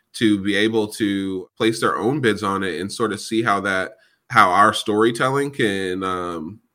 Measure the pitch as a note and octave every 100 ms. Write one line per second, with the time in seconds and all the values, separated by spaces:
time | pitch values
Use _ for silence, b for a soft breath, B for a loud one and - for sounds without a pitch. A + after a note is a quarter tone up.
0 | B - A2 G2+ G2 G2 A2 A2+ G#2+ -
1 | G#2 G2 G2 F#2+ - - A2 A2+ A2 C2+
2 | G#2 D3 A#2+ G2 G2+ G2 G2 D#2+ G2 -
3 | A2 G2+ - A2 A2+ G2+ G2 F#2+ F2+ -
4 | b b b B2 G2 F#2 G#2+ G#2+ - G#2
5 | A2+ A#2 C3 C#3 C#3+ C#3 A2+ G2 F#2+ F#2
6 | F#2+ F2+ F2 E2+ D#2+ G#2+ _